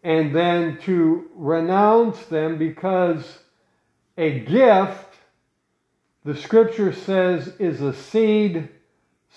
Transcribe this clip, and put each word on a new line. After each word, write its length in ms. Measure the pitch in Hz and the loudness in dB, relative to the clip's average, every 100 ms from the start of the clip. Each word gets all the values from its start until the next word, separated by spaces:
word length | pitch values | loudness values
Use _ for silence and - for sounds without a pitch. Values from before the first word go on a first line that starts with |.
And 320 | 170 160 151 151 | 0 0 2 0
then 420 | 175 175 170 143 | 0 0 -2 -6
to 500 | - 180 160 170 - | -4 0 2 0 -4
renounce 920 | - 147 165 165 185 208 226 233 - - | -10 -4 -2 0 2 4 4 2 -4 -6
them, 320 | 160 156 160 | -4 -4 -4
because 800 | 160 160 185 185 180 160 131 - _ _ _ _ _ _ _ - | -6 -4 -4 0 0 -2 -8 -20 _ _ _ _ _ _ _ -4
a 220 | 160 135 | -4 -4
gift, 760 | 110 202 254 190 196 - - _ _ _ _ _ _ _ _ _ _ _ 143 | -2 4 6 4 2 -8 -20 _ _ _ _ _ _ _ _ _ _ _ -10
the 100 | 143 | -10
scripture 560 | - 226 226 - 196 | 2 4 4 2 -4
says, 640 | - - 190 180 175 139 - | -4 -4 0 0 0 -6 -6
is 220 | 185 131 | -4 -2
a 140 | 139 | -6
seed 720 | 131 - 214 220 214 208 165 147 - _ _ _ _ _ | -6 -4 0 2 2 0 -2 -8 -16 _ _ _ _ _